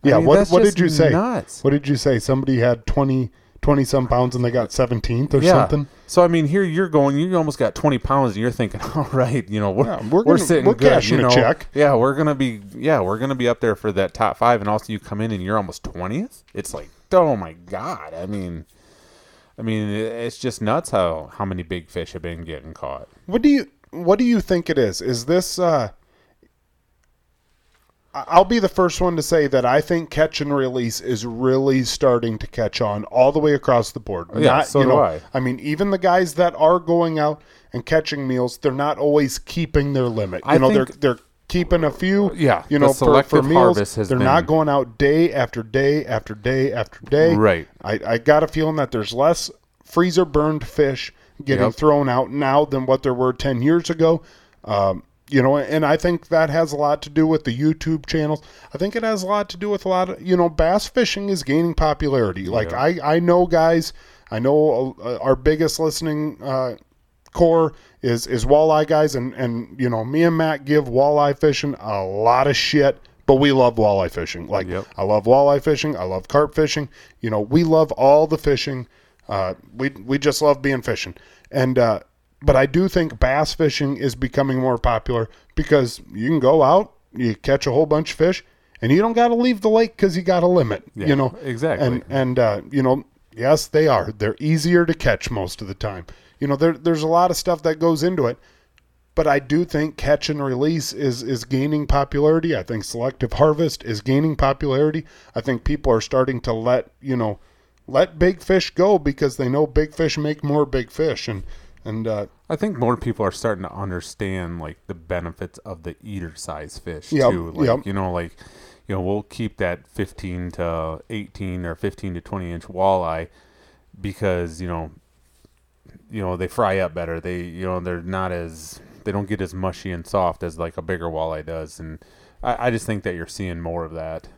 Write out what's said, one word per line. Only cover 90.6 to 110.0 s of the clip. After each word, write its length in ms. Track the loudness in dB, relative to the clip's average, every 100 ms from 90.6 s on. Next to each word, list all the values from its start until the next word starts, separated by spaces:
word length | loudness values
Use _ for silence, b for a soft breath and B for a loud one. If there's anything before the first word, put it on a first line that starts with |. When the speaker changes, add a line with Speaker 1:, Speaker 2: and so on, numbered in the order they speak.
| 2 -2 -8 -4
Speaker 1:
Yeah, 120 | 0
Speaker 2:
you 80 | 2
know? 220 | 2 -4
Speaker 1:
exactly. 420 | -10 -4 -2 0 0
Speaker 2:
And, 180 | -2 -4
and, 300 | -2 0 2
uh, 220 | 2 0 -4
you 100 | 0
know, 220 | 2 2 -2 _ _
yes, 360 | -6 2 2 2
they 200 | 2 4
are. 240 | 2 0
They're 240 | -4 -4 -2
easier 460 | -2 0 2 2 2
to 80 |
catch 360 | 0 0 -2 -2
most 320 | -6 -6 -8
of 60 | -12
the 80 | -8
time. 320 | -8 -8 -16 b b b
You 80 | -4
know, 80 | 0
there, 180 | 0
there's 300 | 0 -2 0
a 40 | 2
lot 220 | 2 2
of 80 | 0
stuff 240 | -2 -2
that 160 | -2 0
goes 220 | 0 2
into 240 | 0 0 -2
it, 140 | -4 b b b b _ _ _
but 140 | -2 2
I 100 | 0
do 260 | 0 -2
think 340 | 0 -2 -4 -4
catch 320 | -2 0 0
and 140 | -6
release 500 | -4 -2 -2 -2 -6
is, 280 | -4 -4 -4
is 240 | -6 -6 -4
gaining 400 | -2 0 -2 0
popularity. 720 | 0 0 0 2 2 0 -4
I 60 |
think 200 | -4 -8
selective 500 | -8 -6 -6 -4 -6
harvest 500 | 2 2 4 -2 -4
is 180 | -8 -8
gaining 340 | 0 2 2 0
popularity. 720 | 0 0 -2 0 0 -2 -10 b b -8
I 60 |
think 220 | -4 -4
people 300 | -2 -2 2
are 80 | 0
starting 400 | 2 0 0 -2
to 120 | -4
let, 360 | -4 0 0 -2 _
you 160 | -6 -4
know, 220 | -4 -6 _ _ _ _ -4
let 300 | 0 0 2
big 240 | 0 0
fish 300 | 0 0 0
go 260 | 0 2 2
because 400 | 0 -2 -4 -2
they 120 | -2
know 180 | 0 0
big 260 | 0 -2
fish 240 | -2